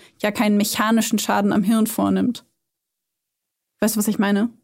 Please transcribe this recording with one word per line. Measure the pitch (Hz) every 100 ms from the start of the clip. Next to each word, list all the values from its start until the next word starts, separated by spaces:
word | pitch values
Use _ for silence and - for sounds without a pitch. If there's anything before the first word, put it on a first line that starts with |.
| - -
ja | 208
keinen | 208 214 208
mechanischen | 202 - 220 226 220 208
Schaden | - 202 202
am | 208
Hirn | 185 226 226
vornimmt. | - 196 190 190 233 - _ _ _ _ _ _ _ _ _ _ _ _ -
Weißt | 208 214
du, |
was | 208
ich | 214
meine? | 202 202 233 -